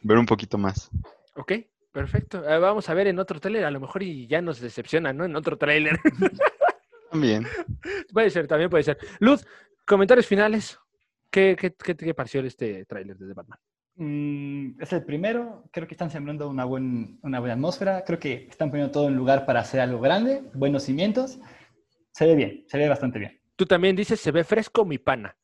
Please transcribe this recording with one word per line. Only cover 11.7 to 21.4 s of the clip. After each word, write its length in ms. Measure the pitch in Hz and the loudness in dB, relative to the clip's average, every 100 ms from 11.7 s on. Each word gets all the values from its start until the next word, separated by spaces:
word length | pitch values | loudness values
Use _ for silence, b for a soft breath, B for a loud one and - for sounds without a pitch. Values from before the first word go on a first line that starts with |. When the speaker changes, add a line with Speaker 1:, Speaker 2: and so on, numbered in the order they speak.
Speaker 2:
qué, 220 | - - 165 | -6 -8 -6
qué 180 | 160 160 | -4 -6
pareció 260 | 120 139 | -4 -4
este 440 | 131 - 117 98 98 | -6 -6 -8 -8 -12
tráiler 320 | 104 95 95 | -14 -14 -16
de 100 | 95 | -16
The 60 | |
Batman? 260 | 92 87 - _ _ _ _ | -16 -18 -20 _ _ _ _
Speaker 3:
Mm, 840 | 156 147 147 143 143 143 139 - | -8 -6 -6 -6 -8 -8 -10 -12
es 120 | 147 | -6
el 100 | 180 - | -6 -4
primero. 580 | 147 196 233 233 214 _ | -4 -2 -4 -6 -14 _
Creo 160 | - 165 | -12 -12
que 60 | |
están 160 | 151 170 | -8 -8
sembrando 400 | 151 143 147 147 | -8 -10 -8 -6
una 160 | 135 127 | -6 -4
buen-, 540 | 131 131 120 110 - | -4 -4 -4 -6 -12
una 180 | 143 131 | -8 -6
buena 140 | 123 | -4
atmósfera. 500 | 117 151 175 196 190 | -4 -4 -2 -2 -4
Creo 140 | 185 170 | -4 -6
que 280 | 151 123 - | -4 -8 -10
están 220 | - 147 | -6 -4
poniendo 200 | 147 139 | -2 -2
todo 160 | - 143 | 0 0
en 60 | 131 | 0
lugar 300 | 127 135 135 | 2 2 2
para 140 | 123 | 0
hacer 200 | 110 131 | 0 -2
algo 200 | 123 123 | -2 0
grande, 440 | 131 180 240 269 269 135 | 2 2 0 -2 -6 -4
buenos 280 | 139 143 | 0 0
cimientos. 540 | 139 135 196 214 254 - | -2 -2 0 0 -4 -8